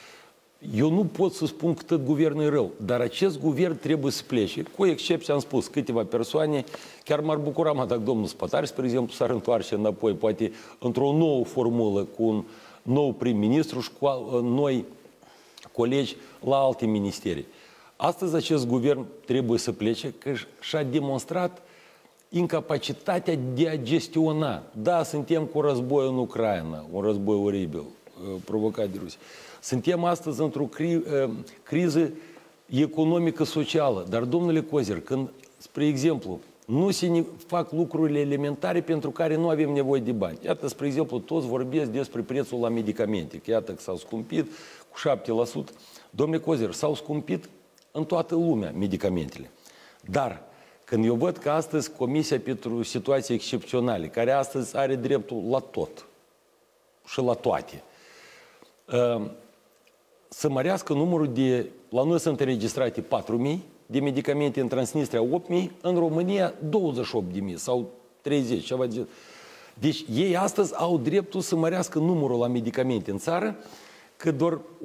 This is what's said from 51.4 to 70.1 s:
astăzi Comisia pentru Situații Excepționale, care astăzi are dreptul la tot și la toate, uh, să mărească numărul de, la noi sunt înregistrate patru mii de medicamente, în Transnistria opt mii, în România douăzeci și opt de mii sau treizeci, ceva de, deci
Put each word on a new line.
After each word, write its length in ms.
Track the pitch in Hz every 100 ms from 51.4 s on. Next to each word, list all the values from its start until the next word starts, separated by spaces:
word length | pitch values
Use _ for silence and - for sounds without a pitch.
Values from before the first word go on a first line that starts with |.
| 147
astăzi 420 | 160 160 156 -
Comisia 480 | - 123 151 - 131
pentru 440 | 117 113 117 117
Situații 500 | 107 - - 135 - 117
Excepționale, 720 | - 120 - 127 123 98 78
care 240 | 117 117
astăzi 460 | 139 135 135 113 135
are 180 | 135 131
dreptul 480 | 120 135 - 117 104
la 100 | 131
tot 460 | - - 76 - - _ _ _ _ _ _ _ _ _ -
și 160 | -
la 120 | 123
toate, 500 | 113 120 73 - - - - - - - - - - - _ -
uh, 280 | 123 120 117 104 - - _ _ _ _ _ _ _ _
să 220 | - 151
mărească 440 | 135 160 190 -
numărul 340 | 143 170 165 147
de, 320 | 120 131 123 - - -
la 140 | 120
noi 160 | 151 170
sunt 200 | 165 135
înregistrate 640 | 131 120 110 - 120 113
patru 360 | - 120 - 120
mii 260 | 139 175 - - -
de 140 | 127
medicamente, 600 | 143 131 151 143 147 127
în 60 | 123
Transnistria 540 | 131 120 156 135 117
opt 260 | 123 175 175
mii, 220 | 175 180 -
în 140 | 180 175
România 580 | 165 160 180 196 170 - 156
douăzeci 360 | 208 165 123 113
și 100 | 113
opt 180 | 90
de 60 | 95
mii 180 | 95 82
sau 320 | - 123 107 - - _
treizeci, 440 | 143 143 120 107 -
ceva 200 | 127 127
de, 220 | 113 - - - - - - - -
deci 260 | 147 156 -